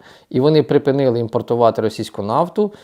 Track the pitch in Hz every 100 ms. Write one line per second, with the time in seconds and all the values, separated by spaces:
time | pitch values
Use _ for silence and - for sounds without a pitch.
0 | - - - 127 143 156 131 147 - 135
1 | 131 117 113 120 113 120 117 110 110 107
2 | 107 - 101 127 175 190 208 -